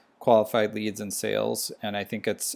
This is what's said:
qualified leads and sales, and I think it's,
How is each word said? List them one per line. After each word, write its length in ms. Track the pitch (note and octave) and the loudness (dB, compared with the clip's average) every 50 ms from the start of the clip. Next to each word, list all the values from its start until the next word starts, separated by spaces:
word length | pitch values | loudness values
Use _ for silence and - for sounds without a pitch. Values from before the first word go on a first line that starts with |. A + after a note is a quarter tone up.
| _ _ _ _ | _ _ _ _
qualified 540 | - B2+ A#2 A2 G#2+ - - A2+ G#2+ G#2 A2+ | 4 6 6 6 6 4 2 2 2 2 0
leads 260 | G#2+ G#2+ G#2+ G2+ G#2+ | -4 -4 -4 -4 -6
and 140 | G#2+ G2 F#2+ | -8 -8 -6
sales, 580 | - - G#2+ G#2 G#2+ G#2+ A2+ A#2 - - - - - | -4 -4 -2 0 0 0 0 -2 -4 -4 -6 -8 -8
and 140 | - G#2+ G2+ | -8 -6 -4
I 80 | G2+ G2 | -4 -6
think 240 | - A#2 G#2+ - A2 | -6 -6 -4 -2 -4
it's, 280 | G#2 - - - - | -4 -2 -4 -6 -8